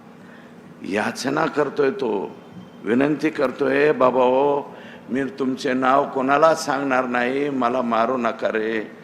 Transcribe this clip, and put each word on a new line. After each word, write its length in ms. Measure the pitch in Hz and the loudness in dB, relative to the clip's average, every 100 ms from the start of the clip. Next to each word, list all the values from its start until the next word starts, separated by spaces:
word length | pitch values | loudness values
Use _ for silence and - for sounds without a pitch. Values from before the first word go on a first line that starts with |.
| - - - - - - - - - | -20 -20 -20 -20 -20 -20 -20 -16 -6
याचना 560 | 101 110 - - 151 160 | -4 -2 -4 -4 -2 -2
करतोय 460 | 143 139 - 135 | 0 -2 0 0
तो, 460 | 135 117 101 80 - - - - - | 0 -4 -4 -6 -12 -18 -20 -20 -10
विनंती 460 | 95 120 143 143 156 | -2 0 2 0 -2
करतोय, 600 | 151 131 120 135 139 151 | 0 -2 0 0 2 2
"बाबा 320 | 131 127 123 | 4 2 4
हो, 540 | 123 131 143 143 - - - - - | 4 4 2 0 -4 -14 -18 -20 -6
मी 140 | 131 | -4
तुमचे 500 | 135 - 131 131 139 | -4 -4 -4 -2 -2
नाव 360 | 127 131 139 143 | 0 4 2 2
कोणाला 460 | 135 131 143 160 156 | -2 2 4 6 4
सांगणार 500 | - 135 139 127 127 | 0 -2 0 0 0
नाही, 440 | 123 120 135 143 | 0 0 -2 -2
मला 320 | 131 120 127 | 0 0 0
मारू 360 | 120 113 117 131 | 0 2 2 0
नका 300 | 117 113 104 | -2 -2 0
रे, 440 | 110 110 113 104 - | 0 0 -4 -6 -14